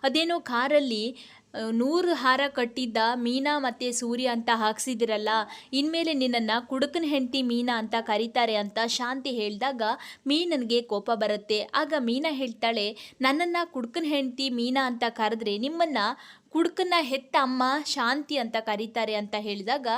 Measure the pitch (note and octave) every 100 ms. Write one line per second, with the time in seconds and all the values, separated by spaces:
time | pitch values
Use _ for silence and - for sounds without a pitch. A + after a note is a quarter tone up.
0 | C4+ D4+ E4 E4+ - A#3+ C4+ D4 C#4 A3
1 | A3 B3+ - - _ - A3 A3+ B3+ E4+
2 | F4+ D4+ B3+ C4 C#4 C4+ A#3+ A#3 B3+ A3+
3 | A3+ B3 A#3+ B3+ C#4 D4 C4 A#3+ B3 A#3+
4 | A#3+ A#3+ B3+ A#3 A#3 A3+ G#3+ A3 - A#3
5 | A3+ G#3+ G#3+ A3 G#3 - - C4 D4 E4
6 | E4 D4 B3+ A#3+ A3 A3+ B3 C4 C#4+ E4+
7 | D#4+ C#4+ B3+ C4+ B3+ A#3 B3 A#3 A3 A3+
8 | A3+ G#3+ A3+ B3 A#3 G#3+ G3+ G#3+ A#3 -
9 | A#3+ C4+ C#4 A#3+ G#3 G#3 B3+ B3+ A3 B3
10 | - - C4+ D4+ F4 D4+ A#3 A#3+ A#3 G3+
11 | - A3+ G#3+ G#3 G#3 G#3+ - - D4+ D4+
12 | A#3 A#3+ D#4+ C#4 C4 A3 A#3 A#3 G#3 G#3+
13 | - - C4 C#4+ F4 F4 E4+ C4+ A#3 E4+
14 | D#4 D4 C4 B3+ C4+ A#3+ A#3+ C4 C4 A#3
15 | A#3 A3+ G#3+ A3+ G#3+ G#3 C4 E4 E4 B3
16 | G#3 B3 - - _ D#4 E4+ - F#4 F4
17 | C#4 C4+ - - C4 B3+ B3+ C#4+ D4+ C#4
18 | A#3 C#4 D4 C#4+ A3+ A3+ A3 G#3 A3+ A#3
19 | G#3+ G#3+ G#3 G#3 G#3 G3+ G3 C#4 B3